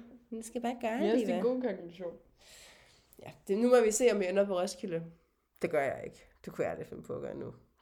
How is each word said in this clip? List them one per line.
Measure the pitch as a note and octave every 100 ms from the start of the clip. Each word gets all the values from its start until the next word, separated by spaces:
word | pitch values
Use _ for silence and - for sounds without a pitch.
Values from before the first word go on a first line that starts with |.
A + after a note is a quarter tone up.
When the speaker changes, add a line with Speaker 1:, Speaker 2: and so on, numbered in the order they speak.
| - - -
Speaker 1:
Du | A3+
skal | A3+ B3
bare | A#3 A#3+
gøre | A3+
Speaker 2:
Ja, | A3+ G3+ A#3+
Speaker 1:
det, | G#3+
Speaker 2:
det |
er | A3
en |
Speaker 1:
hva'? | A3
Speaker 2:
god | B3+
konklusion. | B3 F#3 E3+ E3+ F3+ E3+ - _ - - - - - - _ -
Speaker 1:
Ja, | - - -
det, | G3
nu | A#3+
må | B3 A3
vi |
se, | G#3+ B3
om | G#3
vi | F#3
ender | F#3+ G3+
på | F3+
Roskilde. | F#3 - G3+ E3 E3 - _ _ _ -
Det | F3
gør | D3+
jeg | C3+ C#2 -
ikke. | - - _ -
Det |
kunne | -
jeg | F#2
aldrig | E2 -
finde | -
på | - D#2+
at |
gøre | C#2+ -
nu. | A#2 - _ _